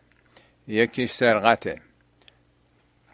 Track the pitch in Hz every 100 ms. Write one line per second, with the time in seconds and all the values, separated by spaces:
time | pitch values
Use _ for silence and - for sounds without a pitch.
0 | _ _ _ - _ _ - 107 120 -
1 | 123 - 120 107 110 113 92 - - _
2 | _ _ _ _ _ _ _ _ _ _
3 | _